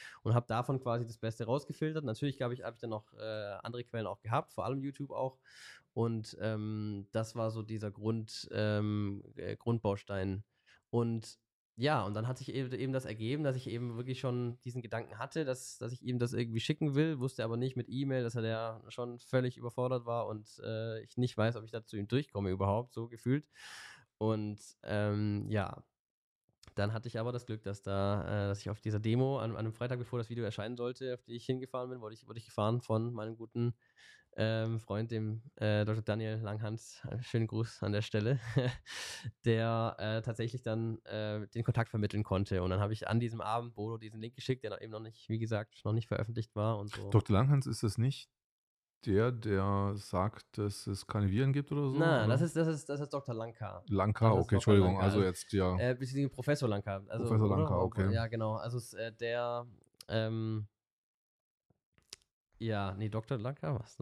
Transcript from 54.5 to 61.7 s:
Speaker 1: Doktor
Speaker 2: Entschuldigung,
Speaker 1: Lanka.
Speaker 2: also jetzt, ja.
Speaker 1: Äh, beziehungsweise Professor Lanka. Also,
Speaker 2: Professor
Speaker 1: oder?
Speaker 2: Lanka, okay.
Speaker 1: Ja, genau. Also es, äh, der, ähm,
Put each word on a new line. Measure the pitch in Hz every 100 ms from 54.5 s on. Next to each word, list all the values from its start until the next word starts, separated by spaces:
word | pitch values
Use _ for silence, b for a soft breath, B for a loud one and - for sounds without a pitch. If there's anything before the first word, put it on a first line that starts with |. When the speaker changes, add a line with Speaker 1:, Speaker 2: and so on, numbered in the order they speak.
Speaker 1:
Doktor | - -
Speaker 2:
Entschuldigung, | 101 92 95
Speaker 1:
Lanka. |
Speaker 2:
also | 95 101
jetzt, | 95 90 -
ja. | 98 92 92
Speaker 1:
Äh, | 123
beziehungsweise | 127 131 135 139
Professor | - 127 143 123
Lanka. | 101 104 98 98
Also, | 117 117
Speaker 2:
Professor | 110 107
Speaker 1:
oder? |
Speaker 2:
Lanka, | 98 156 90
okay. | 92 - 95
Speaker 1:
Ja, | 117 113
genau. | 113 110 110
Also | 123 120
es, | 113
äh, | 95 113
der, | 110 117 120 120 120 120 101 _ _ -
ähm, | 113 110 113 110 110 104 _ _ _ _ _ _ _ _ _ _